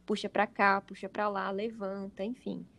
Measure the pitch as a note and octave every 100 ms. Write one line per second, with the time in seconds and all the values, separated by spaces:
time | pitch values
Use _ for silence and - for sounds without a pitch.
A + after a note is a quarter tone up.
0 | - G#3 G3+ G3 G3+ - G3 G3 - G3
1 | F#3+ - G#3 G3 F#3+ G3 A3+ A3+ F#3+ G3
2 | G3 - G3 B3+ G3+ F3+ F3+